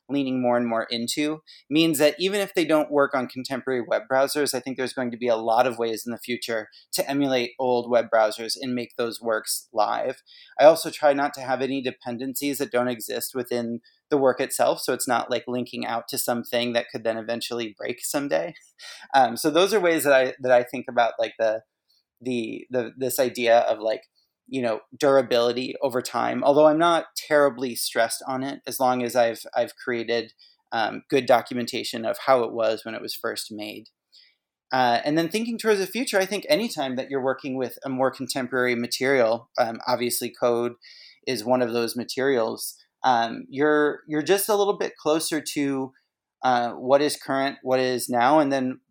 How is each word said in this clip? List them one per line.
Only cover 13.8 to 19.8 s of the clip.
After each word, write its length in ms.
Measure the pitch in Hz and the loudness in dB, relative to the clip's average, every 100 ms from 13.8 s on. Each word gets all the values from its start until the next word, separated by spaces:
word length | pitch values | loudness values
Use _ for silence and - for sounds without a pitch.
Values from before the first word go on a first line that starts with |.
| - _ _ | -12 _ _
the 80 | 147 | 2
work 220 | 135 123 | 4 2
itself. 400 | 127 - 120 120 | -2 0 0 0
So 120 | - | -2
it's 160 | 127 - | -4 0
not, 200 | 117 - | -2 0
like, 160 | 120 - | -4 -4
linking 360 | 123 120 120 | -6 -6 -8
out 220 | 117 117 - | -6 -6 -6
to 80 | 131 | -6
something 560 | - 120 - 120 120 | -2 -4 -2 -2 -2
that 120 | 117 117 | -2 -4
could 100 | 127 | -6
then 140 | 113 113 | -4 -4
eventually 580 | 107 117 - 120 113 101 | -4 -6 -6 -6 -8 -8
break 280 | 117 120 | -10 -8
someday. 500 | - 147 143 156 175 - | -6 -4 -2 -2 -2 -8
<laughs> 560 | _ _ - - - | _ _ -20 -20 0
Um, 220 | 135 123 117 | 4 4 2
so 140 | 156 | 0
those 220 | 156 196 | 4 4
are 80 | 214 | 4